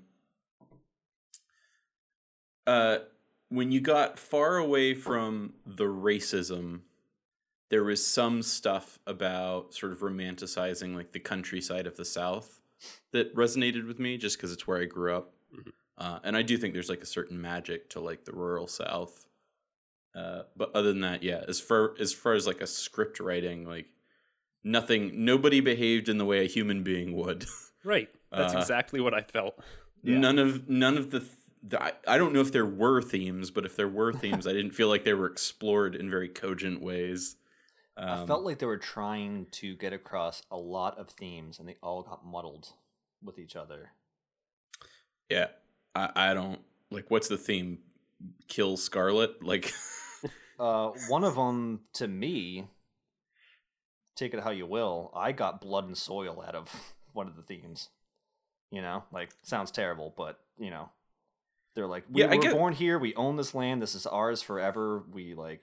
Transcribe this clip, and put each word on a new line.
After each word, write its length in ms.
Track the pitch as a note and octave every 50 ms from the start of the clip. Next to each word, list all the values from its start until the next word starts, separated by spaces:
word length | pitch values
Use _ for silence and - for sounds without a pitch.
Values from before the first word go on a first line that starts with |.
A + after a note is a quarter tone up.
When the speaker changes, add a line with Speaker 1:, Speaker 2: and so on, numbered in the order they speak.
| - _ _ _ _ _ _ _ _ _ _ _ _ _ B5+ B5+ _ _ _ _ _ _ _ _ _ _ - - _ _ _ _ _ _ _ _ _ _ _ _ _ _ _ _ _ _ _ _ _ _ _ _ -
Speaker 1:
uh, 320 | B2 B2 A#2 A2+ A2 A2 A2 - - _ _ _ _ _ _ _ -
when 220 | B2 B2+ B2+ C3 C3
you 80 | C3
got 380 | C3+ D#3 D3+ D3 C#3 - - -
far 380 | - - D3+ D3 D3 D#3+ F3+
away 380 | F3+ D#3+ D3 C#3+ C3+ C3 C3 C3
from 600 | C3 - - B2 A#2 A2+ A2 A2 G#2+ G#2 - - - -
the 180 | - G2 F#2 G#2
racism, 960 | G2+ G2 F#2+ F#2 G#2 G#2 G#2 - - A2 F#2+ F2 F2 F2+ F2 F2 F2 F2 F2 - _ _ _ _ _ _ _ _ _ _ _ _ _ _ _ _ -
there 140 | A2 G#2+ G#2
was 200 | G#2 G#2 G2+ -
some 380 | - - B2+ A#2+ A#2 A#2+ A#2 A2+
stuff 560 | - - - - G#2 G2 F#2+ - - - - -
about 680 | G2+ G2 F2+ G2+ F#2 F#2 F#2 F#2 F#2 F#2 F#2 F#2 - -
sort 180 | - G#2+ F#2+ F#2
of 80 | F#2
romanticizing, 920 | G2+ G2 F#2+ F#2+ F#2 F#2 F2+ F2 G2+ F#2 - - F#2 F#2 F2+ - F#2+ F#2 F2+
like, 180 | F2 E2+ - -
the 80 | F2
countryside 680 | - - G2 F#2+ F2+ - F#2+ F#2 F2+ - F2+ F#2 F2+
of 100 | F2 -
the 80 | - F2+
South 560 | - - F2+ F2 F2+ F#2 A2 - - - _ _ _ _ _ - - - - _ _ -
that 220 | G3 F3+ - -
resonated 520 | - A#2+ A#2 - C3 B2 B2 A#2+ A#2 A2+
with 120 | A#2 A#2 A#2+
me 180 | B2+ B2 B2+
just 220 | A#2 G#2+ G2+ - -
'cause 140 | - F2 F2
it's 140 | E2+ -
where 140 | - F#2 F2
I 40 | F2
grew 300 | F2 - F2+ F2 F2 F2
up. 180 | F2+ F2+ - _ _ _ _ -
Speaker 2:
Mm-hmm. 160 | F2 - - - _ _ _ _ -
Speaker 1:
Uh, 200 | - F2 E2+ E2+ -
and 120 | G2 G#2+
I 60 | A2 A2+
do 140 | A2+ A#2+
think 180 | A#2+ A2 G2 E2+
there's, 140 | F2+ F2 F#2+
like, 140 | F2+ F2 -
a 40 |
certain 340 | - - - - - F2 F2
magic 480 | E2+ F2 F2 F2 E2 - F2 E2 - -
to, 100 | - F2+
like, 240 | E2 E2 E2 - -
the 80 | - E2+
rural 340 | F2 F2 F2 F2 E2+ F2+
South. 600 | F2+ - - - - - F2 F2+ - - - - _ _ _ _ _ _ _ _ _ _ _ _ _ _ _ _ _ -
Uh, 280 | F2+ F2 F2 F2+ F2 F2 - -
but 140 | F#2 G#2 - -
other 180 | G#2+ G#2 G#2 G2
than 80 | G2
that, 220 | F#2+ F2+ F2+ - F2+
yeah, 220 | F2+ F2 E2 - -
as 120 | F2+ -
far, 340 | - - A#2 A2 G#2+ A2 - -
as 140 | G#2+ G2 -
far 220 | - - A#2+ A2+
as, 120 | G#2 F#2+
like, 140 | G2+ F2+ -
a 60 | F#2+
script 540 | F2+ - - - - - - G#2+ - - -
writing, 440 | - F#2 F2 F2 F2 F2+ F2 E2+ E2+
like, 220 | E2+ E2+ E2 D#2 - _ _ _ _ _ _ _ _ _ _ _ _ _ _ -
nothing, 600 | G#2+ A#2 A#2 A#2 - A#2 G#2+ G2+ G2 - A2 A2+
nobody 360 | A#2+ B2+ C3+ C#3 C#3+ C#3 C#3
behaved 480 | C3+ C3 A#2+ A#2 A#2+ A2+ A#2 A2+ A2 A2+
in 80 | G#2+ G#2+
the 60 | G2+
way 180 | G2+ G2+ G2 F#2+
a 40 | F#2
human 340 | - A2+ G#2+ G#2 G2+ G2 F#2
being 320 | F#2+ F#2 F2+ F2 F2+ F2
would. 300 | F2 F2 F2+ F2+ F2+ - -
<laughs> 60 | - - - - _ _ -
Speaker 2:
Right. 240 | G3 G#3 D#3 A2 - _ _ _ -
That's 240 | - F#2+ F#2 F2+ F2+
Speaker 1:
Uh, 40 | F#2
Speaker 2:
exactly 400 | F2+ - A#2+ A#2+ - - - C3+
what 120 | B2 B2 A2
I 100 | G#2+ A2
felt. 360 | - - A2+ G2 G2+ - - - - - - - - _ _ -
Speaker 3:
Yeah. 120 | B2 B2 C3
Speaker 1:
None 200 | C3+ C3 C#3 D3
of, 300 | C3+ C3+ C3 B2+ B2+ C#3
none 280 | C3 B2+ B2+ C3 C#3
of 140 | D3+ C3+ -
the, 80 | C#3 B2+
th-, 140 | - - - - - _ _ _ -
the, 180 | G2 - - -
I, 100 | - - - -
I 100 | - A#2+
don't 160 | D3 F3+ D#3+ C#3+
know 80 | C#3
if 120 | C3+ C3+ C3+
there 120 | B2+ A2
were 380 | G2+ G2 F#2+ A2+ B2 C3+ B2 A#2+
themes, 480 | - - F#2+ F#2 F#2 F#2 F#2 F#2+ F2+
but 140 | - G#2 F#2+
if 80 | F#2 -
there 140 | - G2+ G2
were 240 | G2 G#2 A2 A#2 A#2
themes, 340 | C3 - G2+ - G#2+ E3+
I 60 | F#2+ G2
didn't 180 | G#2 G2+ G2+
feel 160 | - - A2+
like 160 | G#2+ G#2 G2+ -
they 120 | A2 G#2
were 120 | G2 F#2+
explored 680 | F2+ - - - - - - G#2+ G#2+ G#2 G#2 G2+ F#2 F2
in 120 | - F#2+ G2
very 200 | F#2 F#2 F#2 F2+
cogent 520 | - - - F#2+ F#2+ E2+ G2 F#2+ F2 -
ways. 540 | C#2+ F2+ F2+ F2+ F2 F2+ F2+ F2+ - - - _ _ _ _ _ _ _ _ _ _ _ -
Speaker 3:
I 240 | - F#2 F#2 F2+ F2
Speaker 1:
Um, 80 | F2 E2+
Speaker 3:
felt 160 | D3 E3+ F#3+
like 160 | F#3 D3 C3+
they 60 | C3+
were 120 | A#2+ G#2+ G2
trying 680 | - - - A2 G#2 G#2 G#2+ G#2+ G2+ G2+ G#2 G2+ F2+
to 280 | - - - - G2 F#2
get 180 | F2+ G2+ F#2+ G2
across 520 | F#2+ - - - F#2 E2+ E2+ - - - -
a 80 | F#2+
lot 400 | F2+ F2 F2 F#2 F#2 F2+ - -
of 140 | - F#2+ -
themes, 480 | - - G2 F2+ F2 E2 D#2+ D#2+ E2 -
and 100 | E2 F2
they 80 | - _ -
all 220 | F2 F2+ F2+ F2+
got 200 | - F2+ - E2+
muddled 480 | F2 F2 E2+ E2+ D#2+ D2 D#2+ - - - _ _ _ _ _ _ _ _ _
with 160 | - G2+ - -
each 160 | E2+ E2 -
other. 340 | F2 D2+ D#2 D2 D2 - - _ _ _ _ _ _ _ _ _ _ _ _ _ _ _ _ - - - - _ _ _ _ _ _ _ -
Speaker 1:
Yeah, 200 | G2+ F2+ F2+ - - _ _ _ _ _ _ _ -
I, 340 | F#2 G2 - - F#2 F#2+ F#2+
I 40 | F#2+
don't, 260 | F#2+ F#2 F#2+ F#2 - - _ _ _ _ - G2+
like, 180 | G#2 A2 -
what's 160 | A2+ A2 -
the 100 | - G#2
theme? 440 | F#2+ - - G#2 F#2+ F2+ F2+ F2 - - _ _ _ _ _ _ - F#2+ F#2 - _ _
Kill 300 | - - - G#2 F#2+ F#2+
Scarlet? 640 | F#2 - - - G2 F#2 G2 G#2 A2 A2+ A2 - - E2
Like, 300 | E2+ G2 F#2+ - - - -
<laughs> 840 | - - - - - - - - - C#3+ - - - - _ -
Speaker 3:
Uh, 300 | B2 A2+ A2+ A2 A2 A2 A2 B2+ B2 A#2
one 160 | C3+ D#3+ G3
of 120 | F#3+ C3
'em, 440 | C3 C3 B2 B2 A#2+ A#2 A#2 A2+ G#2 - _ -
to 120 | - B2
me, 600 | G#2+ F#2+ F#2+ A2+ D#3+ F3+ B2 F2+ F2+ F#2 F#2 G2 G2 _ _ _ _ _ _ _ _ _ _ _ _ _ _ _ _ _ _ _ _ _ _ _ _ _ _ _ _ -
take 200 | - C3 A#2+ -
it 60 | G#2+ G#2
how 60 | A2+
you 160 | G#2 F#2+ F2+
will, 440 | E2+ G2+ A#2 A#2 G2 F2 E2+ F2 - -
I 160 | F2 G2 B2 C#3+
got 280 | C3 G#2 F#2 F2 F#2+
blood 260 | - G2 G2 G2 G2 F#2
and 100 | F2+ -
soil 420 | - - F#2+ G2+ F#2+ F2+ E2 F2 E2+
out 80 | E2+ E2+
of 400 | E2 E2 - - - - - - - -
<laughs> 100 | - -
one 140 | G#2+ G2
of 100 | F#2 D#2+
the 60 | E2 E2
themes. 480 | - F#2+ E2+ F2 E2 E2 - - - _ _ _ _ _ _ _ _ _ _ _ _ _ _ _ -
You 100 | G2+ F#2+
know, 240 | F#2 F2 F2+ G2+ - - -
like, 160 | F2+ F2 - - _ -
sounds 280 | - B2+ A2 F#2+ -
terrible, 440 | - - G2+ F2+ E2+ D#2+ D2+ D#2 -
but, 240 | - E2 D2+ D2 - _ _ _ -
you 120 | A2 F#2+
know, 180 | E2+ D#2 D#2 - _ _ _ _ _ _ _ _ _ _ _ _ _ _ _ _ -
they're 120 | A2+ G2+
like, 180 | F#2 F2+ F2+ - -
"We 140 | B2+ C#3 -
Speaker 1:
Yeah, 60 | D3+
I 60 | F3
Speaker 3:
were 60 | G#3+ -
Speaker 1:
get 100 | E4 -
Speaker 3:
born 180 | D3 E3+ F3+ D#3+
here, 260 | C#3 F3 E3+ E3+ E3
we 160 | C3 A2 -
own 200 | A2+ B2 C#3 D3
this 180 | D3+ C#3 - -
land, 280 | C3 B2+ B2+ C3 B2 A2
this 120 | G#2 -
is 120 | F#2+ -
ours 340 | - - G#2 A2 A#2 A#2 A2
forever, 640 | - - G2+ F#2+ F#2+ G2 G2 A2 A2 G#2+ G#2+ G2+ G2 - -
we, 220 | F#2+ F2+ F2 E2+
like, 280 | D#2+ D#2+ D#2+ D#2+ E2